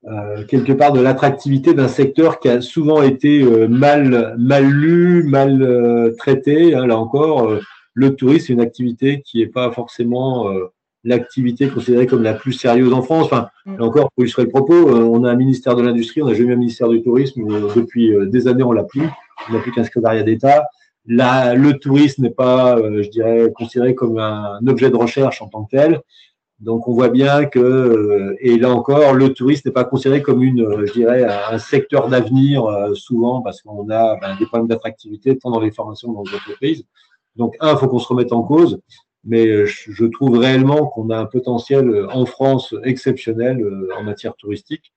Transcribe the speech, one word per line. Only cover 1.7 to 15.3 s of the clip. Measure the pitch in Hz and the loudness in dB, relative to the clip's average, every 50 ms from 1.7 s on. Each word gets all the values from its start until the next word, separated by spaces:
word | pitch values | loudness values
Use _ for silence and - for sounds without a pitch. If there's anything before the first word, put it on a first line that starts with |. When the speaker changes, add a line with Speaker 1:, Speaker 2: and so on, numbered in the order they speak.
| 160 | 2
Speaker 1:
d'un | 143 135 | 4 2
secteur | 131 - - 135 135 135 156 160 160 - - | 0 0 0 0 0 2 2 2 2 0 0
qui | - 131 | 0 0
a | 120 123 | 0 0
souvent | 120 - - 170 151 147 156 151 | -2 -4 -4 -2 0 2 2 4
été, | 143 139 135 131 - 147 147 147 | 4 2 2 2 2 2 4 4
euh, | 135 123 113 113 113 | 4 4 4 4 4
mal, | 113 117 127 139 143 147 147 143 131 123 117 110 - 113 | 2 2 2 4 4 4 4 2 2 2 0 0 -2 -4
mal | 117 120 131 139 139 139 | -2 0 2 4 4 4
lu, | 139 143 143 147 160 170 175 175 175 175 175 160 | 4 2 2 2 2 4 4 4 4 4 2 2
mal, | 143 135 135 139 139 135 131 131 | 2 2 2 4 4 4 2 2
euh, | 123 123 123 117 117 120 117 117 113 117 - | 2 2 2 2 2 2 2 2 0 -2 -2
traité. | - 143 131 131 135 143 147 156 170 170 147 | -2 0 0 0 2 0 2 4 4 4 4
Hein, | 127 127 | 2 0
là | 123 113 113 | 0 0 0
encore, | 113 113 - 143 156 160 151 135 117 110 | -2 -2 0 0 0 2 2 0 0 0
euh, | 107 104 104 - - - _ _ _ | -2 -4 -6 -12 -20 -20 _ _ _
le | 117 135 135 135 | 2 2 2 2
tourisme, | 131 131 127 147 165 - | 2 2 2 2 2 2
c'est | - 123 | 0 0
une | 120 | 0
activité | 117 117 - - 127 123 117 _ 131 139 143 139 - | 0 -2 -2 -6 -6 -6 -4 _ -2 -2 -2 -4 -8
qui | - - 117 | -6 -2 -2
n'est | 110 | -2
pas | 110 - 127 127 120 | -2 -2 -4 -4 -4
forcément, | 120 123 117 120 - - 120 120 120 123 131 135 127 123 110 98 | -4 -8 -12 -12 -8 -6 -4 -4 -2 -2 -2 -4 -4 -4 -4 -4
euh, | 95 95 92 90 _ _ _ _ _ _ _ | -4 -6 -8 -10 _ _ _ _ _ _ _
l'activité | 117 123 117 120 - - 135 127 123 120 - 139 | -4 -4 -4 -6 -6 -6 -4 -4 -4 -2 -2 -4
considérée | 135 131 123 117 123 123 123 123 | -4 -4 -6 -2 0 0 0 2
comme | 123 131 120 | 0 0 0
la | 113 110 107 | 0 -2 -4
plus | - - 131 127 | -4 -6 -8 -8
sérieuse | - - 123 117 123 127 123 131 | -4 -2 0 2 2 2 2 2
en | 131 | 0
France. | 127 - 160 165 151 | 0 0 0 0 0
Enfin, | - 135 120 120 - _ _ _ | 0 -2 -4 -4 -6 _ _ _
Speaker 2:
Mm. | 196 196 | -14 -8
Speaker 1:
là | 131 117 | -4 -4
encore, | 113 120 151 139 - | 0 0 0 0 0
pour | _ - 123 | _ -2 -2
illustrer | 127 - - 120 | -2 0 -2 -2
le | 117 | 0
propos, | - 135 139 139 170 | 0 -2 2 4 4
euh, | 175 170 143 123 117 117 | 6 6 6 4 4 4
on | 117 117 117 123 | 2 2 2 2
a | 123 | 2